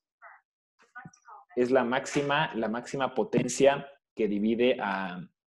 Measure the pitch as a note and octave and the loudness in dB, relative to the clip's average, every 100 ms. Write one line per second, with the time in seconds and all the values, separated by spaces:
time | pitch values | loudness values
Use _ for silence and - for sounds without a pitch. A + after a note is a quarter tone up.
0 | _ _ - - _ _ _ _ _ - | _ _ -20 -20 _ _ _ _ _ -20
1 | - - - - - - B2 C3 A#2+ C3 | -20 -20 -20 -20 -8 -2 2 2 2 -2
2 | - D3+ C#3+ C#3+ D#3 A2 A2 A#2 - C#3 | -2 -4 0 0 -2 -2 -4 -4 -6 -4
3 | B2+ - G#2 B2 B2 - C3+ C#3+ - - | -2 -2 0 0 -2 4 6 6 0 -18
4 | _ - G#2+ G2+ A2 A#2 B2 B2 G2+ F#2+ | _ -4 -2 0 0 2 2 2 -2 -4
5 | F#2+ F2+ - _ _ | -6 -10 -14 _ _